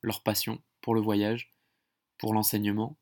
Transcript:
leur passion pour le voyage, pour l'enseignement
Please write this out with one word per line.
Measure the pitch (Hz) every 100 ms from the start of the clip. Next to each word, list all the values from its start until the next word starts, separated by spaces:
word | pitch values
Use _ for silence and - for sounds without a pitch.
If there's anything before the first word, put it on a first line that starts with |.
leur | 120 -
passion | - - - 113 _ _
pour | -
le | 113
voyage, | 107 104 104 117 - _ _ _ _ _ _ _
pour | 113
l'enseignement | 110 107 110 104 101 117 151